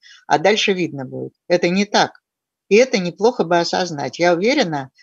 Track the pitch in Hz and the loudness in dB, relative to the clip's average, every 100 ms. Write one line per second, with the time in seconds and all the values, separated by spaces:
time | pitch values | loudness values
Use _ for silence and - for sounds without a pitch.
0 | _ - - 147 175 214 - 185 165 143 | _ -20 -2 0 2 2 0 -2 -4 -6
1 | 131 131 131 - - 175 175 190 202 220 | -10 -10 -12 -14 -2 0 2 0 0 0
2 | 160 - _ _ _ _ - 202 262 233 | 0 -4 _ _ _ _ 2 4 4 2
3 | 175 165 214 254 165 175 170 185 180 151 | -4 -2 0 0 0 0 0 -2 -4 -6
4 | 135 - 175 170 208 294 202 151 135 _ | -8 -2 0 2 2 0 0 -4 -8 _